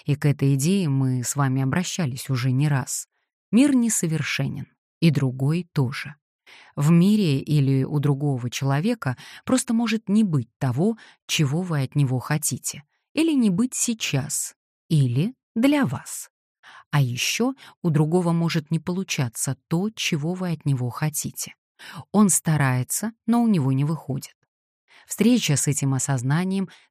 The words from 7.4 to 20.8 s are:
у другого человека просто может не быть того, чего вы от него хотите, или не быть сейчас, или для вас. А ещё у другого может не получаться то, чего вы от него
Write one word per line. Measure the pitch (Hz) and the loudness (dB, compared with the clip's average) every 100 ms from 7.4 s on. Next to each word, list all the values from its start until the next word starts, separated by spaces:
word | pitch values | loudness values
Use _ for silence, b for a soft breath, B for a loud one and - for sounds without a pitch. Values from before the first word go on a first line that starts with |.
| - 151 135 135 | 0 2 2 2
у | 131 147 | 0 0
другого | 143 135 147 131 120 | 0 0 -2 -4 -4
человека | - 139 139 208 240 131 B B B - | -4 -2 0 -2 -2 -4 B B B 0
просто | 254 - | 0 0
может | 233 233 220 - | -2 0 -2 0
не | 208 | 2
быть | 208 147 113 _ | 2 0 -2 _
того, | 135 120 208 226 B B - | -2 0 0 -2 B B -6
чего | - 139 156 | -2 0 -2
вы | 185 151 | -2 -4
от | 131 147 | -2 0
него | 135 127 | 0 0
хотите, | - 151 - 123 - 143 - _ _ | -2 -4 -2 -6 -8 -12 -16 _ _
или | - 330 | -2 2
не | 285 220 | 2 2
быть | 175 254 | 2 0
сейчас, | - - 226 - 135 - - - - _ _ - | -2 -4 -4 -4 -4 -4 -6 -8 -12 _ _ 0
или | 160 127 120 208 - _ 226 | 2 2 2 -2 -4 _ 0
для | 277 294 180 | 2 4 0
вас. | - - - - _ _ _ B B - | -2 -10 -14 -16 _ _ _ B B -2
А | 147 | 0
ещё | 127 120 - - 247 269 B B | 2 0 -2 0 -2 -4 B B
у | 175 | 0
другого | 147 156 180 170 | 2 2 2 2
может | 170 165 160 147 | 0 0 -2 -2
не | 165 | -4
получаться | 175 180 190 - 120 - - 127 - | -2 -6 -4 -4 -4 -4 -6 -6 -4
то, | 165 214 | -2 -2
чего | - - 156 156 | -4 -4 -2 -2
вы | 185 180 | -4 -4
от | 160 147 | -4 -2
него | 131 | -2